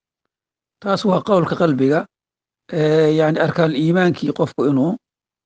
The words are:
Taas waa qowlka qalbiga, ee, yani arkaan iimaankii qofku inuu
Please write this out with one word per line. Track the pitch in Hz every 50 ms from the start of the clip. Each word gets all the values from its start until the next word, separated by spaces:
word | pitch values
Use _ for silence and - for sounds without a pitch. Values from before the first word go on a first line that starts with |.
| _ _ _ _ _ _ _ _ _ _ _ _ _ _ _ -
Taas | - 202 196 - -
waa | 202 185 175
qowlka | - - 202 180 160 - 151
qalbiga, | - 180 165 139 127 131 135 147 170 202 - _ _ _ _ _ _ _ _ _ _ _ -
ee, | - 156 156 151 156 160 156 151 156
yani | 160 156 151 156 143
arkaan | 160 151 - - 165 160 156
iimaankii | 127 156 160 170 185 180 180 - - - 147 143
qofku | - 160 127 - - 120
inuu | 143 139 131 135 170 220 - _ _ _ _ _ _ _ _ _